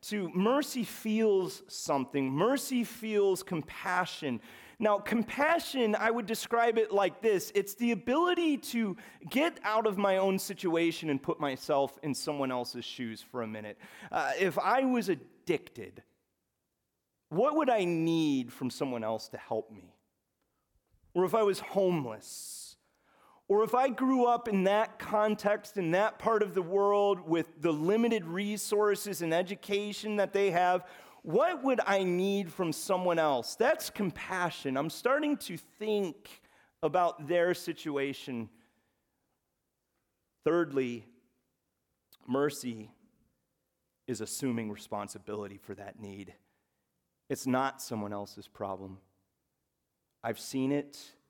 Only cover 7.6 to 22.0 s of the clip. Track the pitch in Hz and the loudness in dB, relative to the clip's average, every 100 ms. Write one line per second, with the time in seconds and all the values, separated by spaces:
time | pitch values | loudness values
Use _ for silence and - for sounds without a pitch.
7.6 | 196 - 233 226 - 269 349 349 339 285 | -2 -2 0 0 0 2 2 2 2 0
8.6 | - 233 220 175 - - - 240 330 - | -2 -2 -2 -4 -12 -18 -4 0 0 0
9.6 | 196 214 220 190 196 190 190 190 - 196 | -2 0 2 2 4 4 4 2 -2 -4
10.6 | 185 165 170 165 160 139 - 160 143 165 | 0 2 2 0 -2 -2 -2 -2 -2 -4
11.6 | - 143 135 - 156 127 - 147 135 127 | 0 0 0 -2 -6 -4 -4 -2 -2 -2
12.6 | 120 123 113 - 120 110 - 127 113 110 | -4 -8 -10 -8 -8 -8 -10 -6 -6 -6
13.6 | 107 101 - - 196 - 139 139 185 170 | -10 -14 -18 -20 -6 -4 -2 0 0 0
14.6 | 185 240 269 247 196 160 - _ - 160 | 2 2 2 0 0 -4 -4 _ -4 -4
15.6 | - - 107 - _ _ _ _ _ _ | -4 -16 -16 -16 _ _ _ _ _ _
16.6 | _ _ _ _ _ _ _ 156 254 302 | _ _ _ _ _ _ _ 0 2 4
17.6 | 277 233 180 165 165 165 160 135 120 - | 4 4 2 2 2 2 2 2 -2 -6
18.6 | 127 - 143 120 110 110 - - - 113 | -6 -4 -4 -2 -4 -4 -6 -14 -6 -6
19.6 | - 104 90 _ _ _ _ _ _ _ | -6 -14 -20 _ _ _ _ _ _ _
20.6 | _ _ _ _ _ - 180 226 214 190 | _ _ _ _ _ -2 2 4 2 0
21.6 | - 196 190 175 | -2 0 2 0